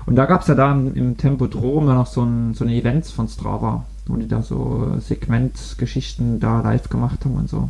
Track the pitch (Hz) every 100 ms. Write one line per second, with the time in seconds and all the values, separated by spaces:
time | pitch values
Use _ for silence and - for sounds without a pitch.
0 | - 123 135 180 - 143 139 139 131 131
1 | 127 117 143 139 127 101 120 151 147 127
2 | 123 127 120 117 117 110 120 117 123 147
3 | 160 - 110 - 101 104 113 117 120 -
4 | - 113 110 113 117 131 123 120 117 -
5 | - 151 - 117 127 - - - 117 135
6 | - - 120 113 110 113 110 123 - 117
7 | 123 - 139 123 - 151